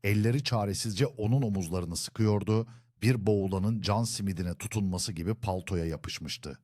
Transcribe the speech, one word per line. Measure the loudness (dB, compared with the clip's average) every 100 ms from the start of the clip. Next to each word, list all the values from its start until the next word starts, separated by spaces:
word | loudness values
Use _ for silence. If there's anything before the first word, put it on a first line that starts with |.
elleri | 4 4 4 2
çaresizce | 0 0 0 -2 -4 0 0
onun | 0 2 2
omuzlarını | 2 0 0 -2 -2 -4
sıkıyordu, | -6 0 2 4 2 0 0 -12 _ _
bir | 2 2 2
boğulanın | 2 2 0 0 0
can | 2 0
simidine | 0 -2 -4 -2 -4
tutunması | -4 -4 -2 0 -2 -4
gibi | -4 -4
paltoya | -2 -2 -4 -2 -2 -2
yapışmıştı. | -4 -8 -10 -8 -10 -10 -14